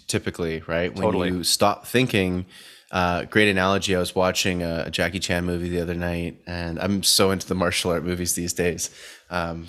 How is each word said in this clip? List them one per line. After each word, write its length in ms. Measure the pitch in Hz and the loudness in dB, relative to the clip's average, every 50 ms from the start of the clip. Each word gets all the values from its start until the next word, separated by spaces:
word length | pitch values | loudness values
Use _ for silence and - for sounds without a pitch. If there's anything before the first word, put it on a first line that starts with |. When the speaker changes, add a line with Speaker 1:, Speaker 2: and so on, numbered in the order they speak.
| - | -4
Speaker 1:
typically, 580 | - - 107 - - - - 87 82 82 80 78 - | -2 -2 -2 -2 -4 -4 -4 -4 -2 -4 -4 -4 -2
right? 260 | 82 82 87 90 - | 0 0 0 -2 -2
When 80 | 98 95 | 0 0
Speaker 2:
Totally. 260 | 110 107 98 90 87 | 2 2 2 0 0
Speaker 1:
you 140 | 90 90 85 | 0 0 0
stop 420 | - - - - 101 101 - - - | 0 2 4 4 4 2 0 -4 0
thinking, 580 | - 120 131 123 - 107 95 90 90 90 92 - - - - - - - - _ | 2 2 2 4 4 2 2 2 2 -2 -4 -6 -12 -20 -20 -20 -20 -20 -16 _
uh, 320 | - 92 90 87 87 87 - | -2 0 2 2 0 0 -2
great 240 | - - 110 107 104 | 0 2 4 4 4
analogy. 460 | 98 95 92 95 98 98 92 98 95 | 4 4 4 4 2 2 2 0 0
I 40 | 90 | 0
was 140 | 90 87 - | 0 0 0
watching 480 | 95 92 92 92 - - 98 90 87 | 2 2 2 2 0 0 0 0 0
a, 220 | 85 85 82 82 - | -2 -2 -2 -4 -4
a 60 | - | -4
Jackie 260 | 87 - 90 87 92 95 | -2 -2 -2 -2 -2 -2
Chan 260 | - - 92 87 87 | -2 0 0 0 0
movie 220 | 90 90 87 87 87 | 0 -2 -2 -2 -2
the 100 | 87 87 | -2 -2
other 140 | 85 85 87 | -2 -2 -2
night, 460 | 87 87 87 87 85 85 82 - - _ | -2 -2 -2 -2 -2 -4 -6 -8 -10 _
and 320 | - 87 87 85 85 82 80 | -10 -8 -6 -6 -6 -4 -2
I'm 240 | - 98 101 98 | 0 0 0 2
so 300 | 90 - - - 101 95 | 2 2 4 4 4 4
into 160 | 95 90 - - | 2 0 -2 -2
the 80 | 95 | 0
martial 340 | 92 87 87 85 - - 92 | 2 2 2 2 0 0 0
art 140 | 85 85 76 | 0 0 0
movies 320 | 90 90 87 90 87 - | -2 -2 -2 -2 -2 -2
these 180 | - 87 85 - | -2 -4 -4 -2
days. 380 | - 87 87 80 78 - - - - - - - - - - | 0 0 0 0 -2 -6 -8 -10 -14 -20 -20 -20 -20 -14 -6
Um, 360 | 90 87 85 85 82 82 82 | -4 -4 -4 -4 -6 -8 -10